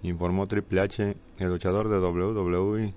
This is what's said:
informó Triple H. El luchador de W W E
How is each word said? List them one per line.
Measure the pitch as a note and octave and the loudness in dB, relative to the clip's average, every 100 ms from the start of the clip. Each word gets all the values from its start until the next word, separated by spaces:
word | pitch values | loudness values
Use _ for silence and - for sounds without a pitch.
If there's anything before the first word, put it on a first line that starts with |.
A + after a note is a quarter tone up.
informó | F2 E2+ F2 F#2 G2 | -4 -2 0 0 0
Triple | G#2 - F#2 | -2 0 0
H. | G2 - G2+ G2+ - - | 0 0 -4 -4 -14 -4
El | F#2 | -2
luchador | F2 F#2 G2 A2 | 0 0 0 2
de | G2+ | 2
W | F2+ F2 F#2+ | 2 2 0
W | A2 F2+ F2 G2 G#2+ | 0 0 2 2 0
E | G#2+ | -4